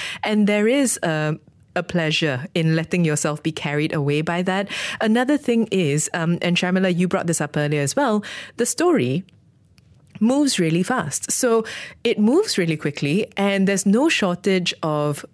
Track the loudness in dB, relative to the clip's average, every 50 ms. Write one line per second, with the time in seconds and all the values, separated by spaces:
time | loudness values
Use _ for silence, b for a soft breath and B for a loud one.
0 | B B B B B 0 2 2 4 4 2 2 2 2 4 2 2 0 0 -2
1 | -2 -2 -2 0 -2 -2 -4 -6 _ -20 _ _ -16 _ -6 -6 -6 -2 -2 -2
2 | 0 0 0 0 0 -2 -2 -4 -6 -4 -2 0 2 2 2 0 0 -2 0 0
3 | 2 2 0 0 0 -2 -4 -2 -4 -6 -6 -4 -6 -4 -2 -2 -2 0 -2 -2
4 | 0 0 0 0 0 -2 -2 -2 -2 -2 -2 -2 -4 -4 B B B B B B
5 | 0 2 2 2 2 2 0 0 0 0 0 0 0 0 0 0 0 2 0 0
6 | -2 -2 -4 -2 0 0 0 0 0 0 0 0 0 0 2 2 2 2 2 0
7 | 0 0 0 -2 0 -2 -2 -2 -2 -2 -2 -2 0 0 0 0 0 0 0 0
8 | 0 2 0 -2 B B B B B B B -4 -2 -2 0 0 2 2 2 2
9 | 2 0 -2 -4 -4 _ _ _ _ _ _ _ _ _ _ _ _ _ -20 -20
10 | _ -14 -4 0 2 2 4 4 2 2 2 2 2 2 2 0 2 0 0 -2
11 | -2 -4 -6 -6 -4 -4 -2 0 2 2 2 2 0 B B B B B B B
12 | -2 -2 2 2 4 4 4 4 2 2 0 0 0 0 -2 -2 -4 -4 -4 -2
13 | -2 0 0 0 -2 -2 -2 0 0 0 2 2 2 2 2 2 2 2 4 4
14 | 4 2 2 2 0 0 -2 0 0 0 0 0 0 -2 -6 -4 -4 -2 0 0
15 | 0 -2 -2 -4 -8 -12